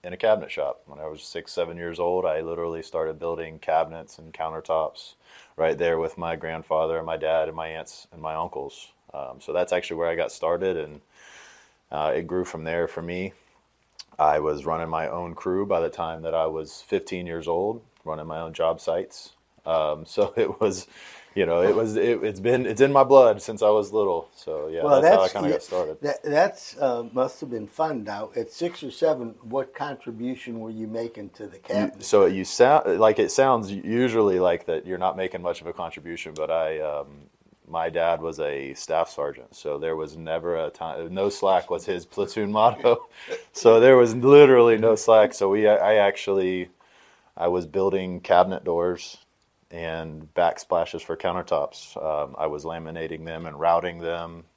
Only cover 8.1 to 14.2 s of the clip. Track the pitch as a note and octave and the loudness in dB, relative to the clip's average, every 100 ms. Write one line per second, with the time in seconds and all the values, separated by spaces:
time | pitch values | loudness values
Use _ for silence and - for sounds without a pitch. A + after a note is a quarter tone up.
8.1 | E2+ D#2 D#2 F2 - C#2 - - _ _ | -14 -10 -8 -8 -8 -12 -14 -20 _ _
9.1 | D2 C2 C2 - D#2 F2+ F2+ - E2 E2+ | -14 -14 -14 -6 -4 -2 -4 -4 -6 -4
10.1 | E2 D#2 - E2 F2 F#2+ E2+ D2+ D2+ _ | -2 -6 -4 -4 -2 -2 -4 -8 -14 _
11.1 | _ - - - - _ _ _ C#2+ D#2 | _ -20 -20 -20 -20 _ _ _ -4 -2
12.1 | D#2 E2+ F2+ F2+ E2 D#2+ E2+ E2 - E2+ | -2 -4 -6 -6 -8 -6 -4 -4 -6 -10
13.1 | F2+ F#2+ _ _ _ _ _ _ _ - | -8 -10 _ _ _ _ _ _ _ -20
14.1 | - | 0